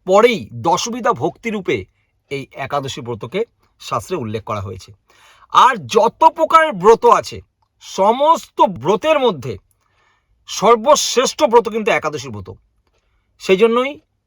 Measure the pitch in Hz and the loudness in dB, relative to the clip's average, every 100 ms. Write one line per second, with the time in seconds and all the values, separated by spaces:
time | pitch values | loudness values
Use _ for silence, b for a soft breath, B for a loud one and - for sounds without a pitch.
0 | 180 196 240 202 104 120 165 185 233 247 | 0 4 4 2 -6 -6 -2 -2 -2 -4
1 | 240 165 160 - 226 208 180 117 95 _ | -4 -2 -4 -6 -8 -6 -4 -6 -6 _
2 | _ _ - 143 131 - 135 147 131 - | _ _ -14 -12 -12 -14 -6 -6 -6 -10
3 | 120 110 123 190 233 _ _ _ - 127 | -10 -10 -8 -8 -8 _ _ _ -8 -8
4 | - 175 110 110 117 104 101 95 - - | -6 -8 -6 -8 -8 -10 -8 -14 -18 -20
5 | _ b b b b 175 233 233 120 214 | _ b b b b 2 2 0 -2 0
6 | 220 - 320 320 320 320 311 202 196 226 | 0 2 2 2 2 2 2 2 4 4
7 | 240 185 - 95 - _ _ _ - - | 6 4 0 -14 -18 _ _ _ -14 0
8 | 196 254 302 330 - - 233 139 143 214 | 0 2 2 2 -2 0 0 0 -2 0
9 | 311 302 247 151 127 95 _ _ _ _ | 2 2 0 -2 -10 -14 _ _ _ _
10 | _ _ _ _ - - 202 233 240 285 | _ _ _ _ -14 -2 2 2 4 2
11 | - 233 262 - 294 233 214 220 208 151 | 2 0 -2 0 4 4 2 -4 -2 -2
12 | 151 147 131 104 98 101 _ _ _ _ | -2 -8 -12 -14 -16 -20 _ _ _ _
13 | _ _ _ _ - 190 226 233 269 294 | _ _ _ _ 0 2 4 2 -2 -8
14 | _ _ | _ _